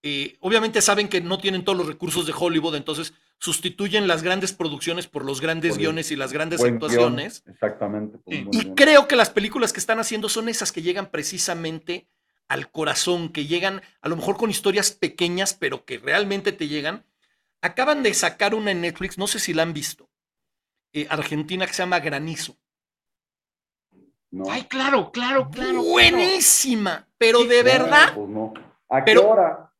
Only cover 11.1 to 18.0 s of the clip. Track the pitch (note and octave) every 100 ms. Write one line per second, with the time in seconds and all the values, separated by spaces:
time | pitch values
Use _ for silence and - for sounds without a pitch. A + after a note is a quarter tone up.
11.1 | D#3 D3 F#3 - E3+ E3 D#3+ - F3 _
12.1 | _ _ _ _ C3+ C3+ D#3+ D3+ C#3 -
13.1 | F3 E3 D#3 D3 E3+ F#3+ F#3+ - _ D3+
14.1 | E3 F#3+ G3 A3+ G3 G3+ G3 F#3+ - F3+
15.1 | - F3 F3+ G3 - C#3+ C3 - A#2 B2+
16.1 | E3+ G3+ G3 G3 G3 D3+ D3+ D3 G3+ _
17.1 | _ _ _ _ _ F3+ G#3 C#4 D4